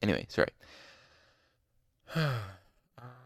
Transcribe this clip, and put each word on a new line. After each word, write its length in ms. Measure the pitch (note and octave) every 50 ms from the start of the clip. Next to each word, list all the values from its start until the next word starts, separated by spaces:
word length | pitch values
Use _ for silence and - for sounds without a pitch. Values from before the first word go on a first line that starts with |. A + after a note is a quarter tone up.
anyway, 240 | - G#2 D2 G1+ - -
sorry. 220 | - - - - - _ - - - - - - - - - - - _ _ _ _ _ _ _ _ _ _ _ _ _ _ _ _ _ _ -
<sighs> 40 | -
Um, 920 | E3 D#3 C#3 B2 A2+ G2 F#2+ F#2+ - _ - _ _ _ _ _ - B2 B2 - - -